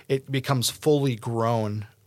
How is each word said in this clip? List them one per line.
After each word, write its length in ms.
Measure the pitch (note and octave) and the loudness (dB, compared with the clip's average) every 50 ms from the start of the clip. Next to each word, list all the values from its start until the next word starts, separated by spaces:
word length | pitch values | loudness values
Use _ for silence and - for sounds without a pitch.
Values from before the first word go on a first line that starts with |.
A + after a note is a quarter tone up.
| - - | -4 -2
it 220 | C#3 C3+ - - | -2 -2 -2 -4
becomes 380 | C3+ C3+ C3 - C#3 B2+ A2+ - | -4 -2 0 0 0 0 0 -2
fully 480 | - - - D#3 D3 C#3+ C#3 C#3 A#2+ | -4 0 2 2 4 4 4 0 -2
grown, 720 | G#2+ - A#2+ A#2 A#2 A2+ A#2 A#2+ A2+ A2 G#2 G#2 G#2+ G#2 - _ _ _ | -2 -4 -4 -2 0 0 2 2 0 0 -2 -4 -6 -8 -10 _ _ _